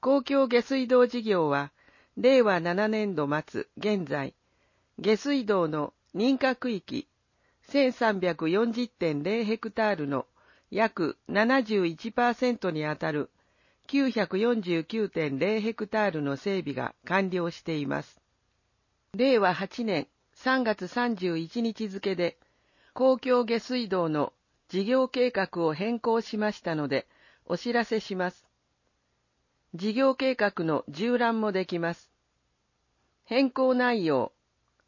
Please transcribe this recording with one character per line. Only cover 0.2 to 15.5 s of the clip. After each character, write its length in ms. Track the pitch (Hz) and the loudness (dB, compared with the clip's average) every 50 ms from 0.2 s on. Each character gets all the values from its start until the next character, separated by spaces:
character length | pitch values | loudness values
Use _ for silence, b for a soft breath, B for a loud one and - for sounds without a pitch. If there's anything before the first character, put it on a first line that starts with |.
共 260 | 254 - 277 277 269 247 | 2 2 2 2 2 4
下 120 | 240 240 | 2 0
水 260 | 233 - 269 269 254 | 2 2 -2 -2 0
道 200 | 233 254 247 247 | 2 4 4 4
事 160 | 240 247 247 | 4 2 -4
業 260 | 220 220 196 180 160 151 | -2 0 2 2 2 2
は、 240 | 143 139 143 147 b b b b b b b b b - | 2 0 -2 -4 b b b b b b b b b 2
令 240 | 196 247 269 254 | 4 6 6 6
和 180 | 233 208 190 175 | 6 4 2 2
七 280 | 165 175 175 190 214 214 | 0 0 0 0 0 0
年 260 | 220 214 214 208 185 | 0 0 -2 -2 -2
度 120 | 151 147 | -2 -2
末 400 | 143 147 151 156 - - 104 - _ _ - | 0 -2 -2 -4 -4 -8 -8 -8 _ _ -4
現 280 | - 208 214 196 175 | -2 0 0 0 -2
在、 280 | 135 156 147 135 131 - _ _ _ _ _ _ _ _ _ _ _ _ - | -4 -4 -6 -6 -8 -10 _ _ _ _ _ _ _ _ _ _ _ _ -4
下 180 | - 196 220 | 0 2 2
水 300 | 208 - 285 285 277 233 | 2 2 0 0 0 0
道 200 | 202 208 190 170 | 2 2 2 2
の 280 | 156 156 151 147 - _ _ _ _ - | 0 0 -2 -4 -6 _ _ _ _ -4
認 220 | 180 214 262 269 | 0 2 2 2
可 180 | 254 - 262 247 | 2 2 0 0
区 160 | - - 254 | -2 -4 -4
域 380 | 226 185 _ - - - - _ _ _ _ _ _ _ _ _ _ _ | -4 -4 _ -6 -8 -8 -8 _ _ _ _ _ _ _ _ _ _ _
千 280 | _ - - 285 269 254 | _ -2 2 2 2 2
三 300 | 240 - 240 220 208 190 | 2 2 0 0 0 2
百 300 | 175 180 165 151 165 160 | 0 -2 -2 0 0 0
四 200 | 175 202 233 233 | 2 2 2 0
十 160 | 220 233 247 233 | 0 -2 -4 -6
点 340 | _ _ 175 165 151 143 | _ _ -2 -2 0 -2
零 220 | 147 180 214 233 233 | -2 -2 -2 -2 -2
ヘ 120 | 208 226 | -2 -4
ク 140 | 226 - 220 | -4 -6 -8
タ 180 | - - 220 214 | -2 0 0 0
ー 80 | 202 | 0
ル 100 | 160 147 | -2 -2
の 200 | 139 139 131 - _ b b b b b b b b | -2 -2 -4 -4 _ b b b b b b b b
約 460 | - 190 226 214 _ - 170 143 - _ _ | 0 0 0 0 _ -2 -2 -2 -2 _ _
七 360 | - - 202 214 233 262 269 | -4 0 0 2 4 2 2
十 240 | 247 208 220 202 180 | 2 0 0 0 0
一 260 | 170 165 - - 226 | 0 -2 -4 -10 -6
パ 160 | - - 240 240 | -2 0 0 0
ー 60 | 233 | 0
セ 180 | - 254 247 | 0 0 -2
ン 60 | 240 - | -2 0
ト 120 | - 185 | -2 -2
に 140 | 165 151 151 | -2 -2 -4
あ 120 | 151 151 | -4 -4
た 140 | - - 160 | -4 -4 -2
る 200 | 151 147 135 - _ _ _ _ _ _ _ _ _ _ _ | -2 -2 -4 -6 _ _ _ _ _ _ _ _ _ _ _
九 240 | - - 277 277 262 | -2 0 2 2 2
百 280 | 214 226 196 - - 190 | 2 0 -2 -2 0 0
四 220 | 214 240 247 226 | 0 2 0 0
十 240 | 190 175 170 165 160 | 0 0 0 -2 -2
九 240 | _ - 226 214 185 | _ -4 -4 -4 -2
点 300 | _ 165 160 147 139 135 | _ -2 -2 -2 0 0
零 240 | 156 196 | 0 0